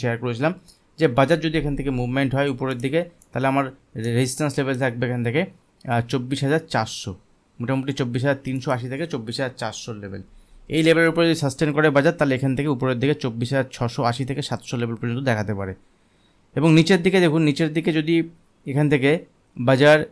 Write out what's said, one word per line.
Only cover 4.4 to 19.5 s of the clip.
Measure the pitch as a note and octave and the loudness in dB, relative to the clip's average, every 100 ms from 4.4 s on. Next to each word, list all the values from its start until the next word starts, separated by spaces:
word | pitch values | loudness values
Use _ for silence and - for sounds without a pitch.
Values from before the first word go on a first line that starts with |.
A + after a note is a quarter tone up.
| D3 C#3+ | -2 0
লেভেল | C3+ B2+ | -2 0
থাকবে | C3 A#2+ A#2+ | -2 -2 -2
এখান | B2 A#2 | -2 -2
থেকে, | C#3+ | 0
আহ, | F#3+ - _ _ - A#2 A#2 | -2 -8 _ _ -4 -2 0
চব্বিশ | C3+ B2 C#3 C#3 | -4 -2 -2 0
হাজার | D#3+ E3 | 0 0
চারশো, | A#2 A2 - G2+ F2+ _ _ _ - | -2 -2 -6 -10 -12 _ _ _ -10
মোটামুটি | B2 C3+ C3+ C3 | -4 -4 -2 -4
চব্বিশ | B2 B2 | -4 -2
হাজার | C#3 C3+ - | -2 -2 -4
তিনশো | C3 D3 B2 | -6 -4 -4
আশি | B2 | -4
থেকে | C3+ E3 | -8 -6
চব্বিশ | C#3 A2+ A#2 | -8 -8 -6
হাজার | C3 B2 | -6 -6
চারশো | A2 - - G#2+ | -10 -8 -12 -12
লেভেল। | G2+ G2 - - _ - - D#3 | -12 -12 -14 -20 _ -20 -6 2
এই | D#3+ | 4
লেভেলের | D#3+ E3 | 4 4
উপরে | E3+ E3 | 4 2
যদি | D#3 | 2
সাস্টেন | C#3 - D3+ D3 | -2 0 0 2
করে | D#3 C#3 | 4 4
বাজার, | D#3+ E3 | 2 2
তাহলে | C#3+ B2+ | 0 0
এখান | C3+ B2+ | 0 0
থেকে | D3+ B2+ | -2 -2
উপরের | C3 A#2+ | -2 0
দিকে | C#3 C#3+ | 0 0
চব্বিশ | C3 A2+ A#2+ | -4 -4 -2
হাজার | C3+ B2+ | -2 -2
ছশো | - A#2 - A#2+ | -4 -4 0 -2
আশি | A#2+ C3 | -2 -4
থেকে | C#3 - | -6 -6
সাতশো | A#2+ - B2 | -8 -6 -4
লেভেল | A#2 A2 | -4 -4
পর্যন্ত | A#2+ A#2+ C3 | -4 -2 0
দেখাতে | G#2+ G#2 G2 | 0 -2 -4
পারে। | F#2+ F#2+ _ _ _ _ _ _ _ C3+ | -6 -10 _ _ _ _ _ _ _ 2
এবং | D#3+ D#3+ | 6 6
নিচের | E3 F#3 | 6 4
দিকে | F3+ F#3 | 4 4
দেখুন, | E3+ D#3+ D3+ | 4 4 2
নিচের | C#3+ D#3+ D#3+ | 2 0 0
দিকে | F3 D#3+ | 0 0
যদি | D#3 E3 E3 - _ _ D3 | 2 0 0 -8 _ _ -4
এখান | C3+ D3 | 0 2
থেকে | C#3+ C#3 E3+ - _ _ | 4 2 0 -4 _ _